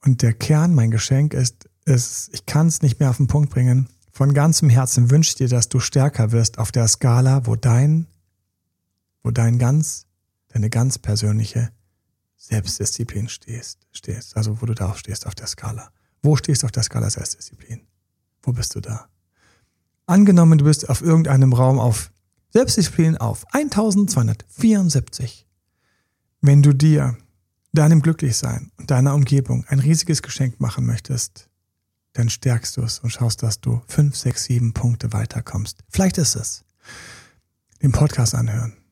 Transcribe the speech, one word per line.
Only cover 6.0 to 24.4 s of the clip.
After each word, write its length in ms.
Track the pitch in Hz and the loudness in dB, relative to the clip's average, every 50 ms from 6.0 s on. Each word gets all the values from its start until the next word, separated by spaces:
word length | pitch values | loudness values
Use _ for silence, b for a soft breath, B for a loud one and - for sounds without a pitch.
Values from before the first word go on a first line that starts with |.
| 131 147 - - 113 107 | 0 0 2 0 0 2
wirst 260 | 117 117 117 110 - - | 2 2 0 0 -2 -4
auf 140 | 113 101 | -6 -4
der 160 | - 123 117 113 | 0 0 0 0
Skala, 580 | - - - 131 117 123 127 131 131 139 127 | 0 0 2 2 4 4 4 4 2 2 0
wo 100 | 117 110 | -2 -4
dein, 520 | 110 - 127 117 120 135 147 156 160 165 - _ _ _ _ _ _ _ _ _ _ _ _ _ _ _ _ _ _ _ _ _ _ | 0 2 2 4 4 4 2 2 0 -2 -6 _ _ _ _ _ _ _ _ _ _ _ _ _ _ _ _ _ _ _ _ _ _
wo 80 | _ 113 | _ -4
dein 300 | 117 120 117 117 120 120 | -2 0 0 2 2 2
ganz, 480 | 120 120 135 151 156 - - - - _ _ _ _ _ _ _ _ _ | 2 2 2 0 0 -2 -6 -12 -16 _ _ _ _ _ _ _ _ _
deine 240 | _ 117 104 110 | _ -4 -4 -2
ganz 260 | - 117 117 135 131 - | -2 0 0 -2 -2 -4
persönliche 720 | _ - 104 104 110 107 107 107 110 104 - 120 120 117 _ _ _ _ _ _ _ _ _ _ _ _ _ | _ -4 -4 -2 0 -2 0 -2 -2 -4 -4 -4 -4 -4 _ _ _ _ _ _ _ _ _ _ _ _ _
Selbstdisziplin 920 | _ _ - - 110 95 - - - 104 - - - 120 120 - 104 104 117 | _ _ -6 -6 -6 -4 -6 -8 -6 -4 -6 -4 -6 -6 -8 -6 -8 -8 -8
stehst, 560 | - - _ - 113 117 - - - _ _ _ | -10 -14 _ -14 -14 -14 -14 -16 -20 _ _ _
stehst, 440 | _ - _ - - 107 - - - | _ -20 _ -12 -12 -12 -12 -10 -6
also 240 | 113 110 107 107 110 | -6 -4 -4 -4 -6
wo 60 | - | -4
du 80 | 113 113 | -6 -4
da 220 | 113 95 92 101 | -4 -4 -6 -6
stehst 320 | - - - 98 - - - | -8 -10 -12 -12 -10 -10 -12
auf 80 | - | -14
der 100 | - - | -12 -12
Skala. 460 | - - - - 107 110 113 - - _ _ _ _ _ _ - | -14 -14 -12 -10 -12 -12 -12 -14 -20 _ _ _ _ _ _ 0
Wo 120 | 143 151 | 2 2
stehst 280 | 135 - - 147 - - | 2 0 0 -2 -2 -2
du 20 | |
auf 60 | 123 | -4
der 100 | - - | -4 -4
Skala 300 | 113 - - 117 113 104 | -6 -4 -4 -4 -4 -4
Selbstdisziplin? 680 | 110 - - - - _ - - - _ - _ 117 - _ _ _ _ _ _ _ _ _ _ _ _ | -6 -6 -10 -12 -12 _ -16 -20 -20 _ -20 _ -18 -18 _ _ _ _ _ _ _ _ _ _ _ _
Wo 120 | _ - 123 | _ -6 -6
bist 200 | 120 123 - - | -4 -6 -8 -8
du 80 | - | -10
da? 260 | 98 - 110 110 - _ _ _ _ _ _ _ _ _ _ _ _ _ _ _ _ _ _ _ _ - | -10 -10 -12 -12 -12 _ _ _ _ _ _ _ _ _ _ _ _ _ _ _ _ _ _ _ _ 2
Angenommen, 500 | 170 190 208 202 190 175 170 165 160 151 | 4 6 6 8 8 8 8 8 6 6
du 80 | 143 | 6
bist 240 | 151 151 - - - | 4 2 2 0 -4
auf 140 | 131 - - | -4 -2 0
irgendeinem 500 | 170 160 165 160 147 139 131 135 131 127 | 2 2 2 4 2 4 4 4 4 4
Raum 240 | 120 131 131 135 135 | 4 4 4 2 2
auf 320 | 113 123 113 107 - - _ _ _ _ _ _ _ _ _ | 2 0 0 -2 -4 -12 _ _ _ _ _ _ _ _ _
Selbstdisziplin 640 | 226 - 254 - - 185 - - - 165 160 160 143 | 2 2 2 2 0 0 -2 0 0 0 0 0 -2
auf 280 | 120 110 107 - - _ - | -4 -6 -6 -6 -12 _ -4
eintausendzweihundertvierundsiebzig. 1900 | 269 302 294 - 196 220 220 190 196 208 185 - 139 120 110 110 - | -4 -4 -2 -2 0 0 0 2 0 0 0 0 0 0 0 -2 -4